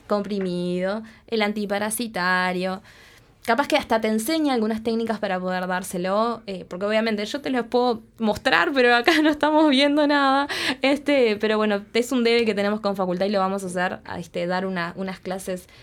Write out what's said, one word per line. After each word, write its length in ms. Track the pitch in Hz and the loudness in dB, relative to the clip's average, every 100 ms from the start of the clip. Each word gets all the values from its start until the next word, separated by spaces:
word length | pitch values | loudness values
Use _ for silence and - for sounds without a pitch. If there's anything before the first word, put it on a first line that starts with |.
| - | -4
comprimido, 920 | 208 196 202 185 175 180 180 190 220 220 - - | -2 -2 -4 -4 -4 -2 -2 -2 -4 -10 -18 -6
el 140 | 226 | -2
antiparasitario. 1400 | 208 214 202 202 214 220 226 196 180 180 185 180 185 190 - - - - _ _ - | -2 -2 -4 -4 -4 -6 -6 -2 0 0 0 -2 -4 -6 -12 -20 -20 -20 _ _ -2
Capaz 220 | 233 277 | 0 2
que 100 | 294 | 0
hasta 240 | - 226 | 0 0
te 60 | 220 | 0
enseña 480 | 220 220 320 294 247 | -2 0 0 0 0
algunas 260 | 214 220 | 0 -2
técnicas 380 | 226 226 226 208 | -2 -2 -2 -4
para 200 | 202 185 | -4 -4
poder 280 | 185 180 185 | -2 -4 -2
dárselo, 760 | 180 185 185 185 202 233 226 - | -4 -4 -4 -2 0 0 -2 -8
eh, 180 | 185 - | -12 -10
porque 200 | 185 202 | -6 -2
obviamente 360 | 220 226 202 214 | 0 0 -2 -4
yo 140 | 277 | -6
te 100 | 285 | -4
los 160 | 254 233 | -4 0
puedo 340 | 247 247 233 - - | 0 0 -2 -8 -4
mostrar, 540 | 220 - 262 330 349 | -2 0 2 2 4
pero 220 | 269 240 240 | 4 4 4
acá 160 | 240 | 4
<laughs> 100 | 311 | 4
no 80 | 311 | 4
estamos 400 | 294 294 311 302 | 4 2 4 6
viendo 380 | 262 285 294 294 | 6 4 4 4
nada. 400 | 285 269 269 285 - - 254 | 4 4 2 0 -4 -4 0
Este, 560 | 262 285 294 285 233 208 | 0 0 2 4 4 2
pero 180 | 214 214 | 0 2
bueno, 260 | 214 202 208 | 2 0 -2
es 180 | 233 247 | -2 0
un 120 | 262 | 2
debe 200 | 233 240 | 2 2
que 120 | 220 202 | 2 0
tenemos 240 | 202 214 | 0 0
con 160 | 202 196 | -2 -2
facultad 320 | 185 180 202 | -2 0 0
y 20 | |
lo 80 | 202 | 0
vamos 260 | 185 196 | 0 -2
a 40 | 185 | -4
hacer, 320 | 180 185 - | -2 -4 -4
a, 160 | - 175 | -10 -12
este, 280 | 175 180 175 | -8 -6 -2
dar 180 | 180 190 | -2 -2
una, 280 | 185 170 - | -4 -6 -6
unas 240 | 190 180 | -8 -8
clases 480 | 185 190 190 180 - - | -8 -8 -6 -8 -10 -20